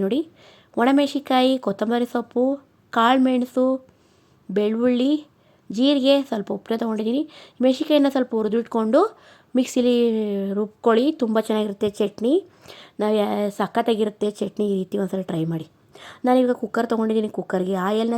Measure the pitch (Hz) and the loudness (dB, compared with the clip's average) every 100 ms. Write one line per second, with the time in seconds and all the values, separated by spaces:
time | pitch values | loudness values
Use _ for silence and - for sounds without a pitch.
0 | 196 262 320 - - - _ - 240 277 | 0 -2 -4 -12 -20 -20 _ 0 2 4
1 | 285 285 285 254 254 262 214 196 - 240 | 2 -2 -2 2 2 0 -2 -4 -2 -2
2 | 240 247 233 240 254 277 - _ _ 240 | -2 -4 -4 -2 -2 -2 -10 _ _ 2
3 | 226 262 262 254 247 262 254 262 - _ | 4 4 2 2 -2 0 0 0 -8 _
4 | _ _ _ _ - 196 208 226 247 247 | _ _ _ _ -6 -2 0 2 2 2
5 | 262 302 - _ _ _ - 196 269 285 | 2 0 -4 _ _ _ -8 0 2 4
6 | 262 277 269 220 202 202 - 226 233 214 | 4 2 0 -6 -4 -8 -6 -4 -4 -4
7 | 220 254 311 - - - 254 262 311 302 | -2 -2 -4 -12 -16 0 2 2 2 2
8 | 277 269 254 220 214 226 226 226 220 262 | 2 0 -2 -2 -2 -2 -2 -2 2 2
9 | 427 - - - _ 254 254 - 247 240 | 2 -2 -20 -20 _ -2 0 0 2 2
10 | 233 220 214 196 196 202 208 - 233 226 | 2 0 -2 -4 -4 -4 -4 -2 2 2
11 | 269 311 233 220 220 214 214 202 208 202 | 2 0 0 0 0 -2 -2 -2 -4 -2
12 | 202 - 226 339 - _ - - - - | -4 -2 0 0 -2 _ -20 -20 -16 -6
13 | 208 214 208 208 208 202 196 - 233 220 | -2 0 0 -2 -4 -4 -4 -2 0 0
14 | 214 202 208 208 202 - 208 196 185 202 | -2 -4 -6 -4 -6 -4 -2 -2 -4 -4
15 | 190 190 185 170 160 160 156 _ _ - | -4 -4 -4 -4 -4 -4 -8 _ _ -20
16 | - - 247 254 247 247 214 - 233 226 | -20 -4 2 2 2 -2 -4 -4 -2 0
17 | 220 220 214 - 180 185 180 190 185 214 | 0 0 -2 -6 -4 -2 -2 -2 -2 0
18 | 233 | -2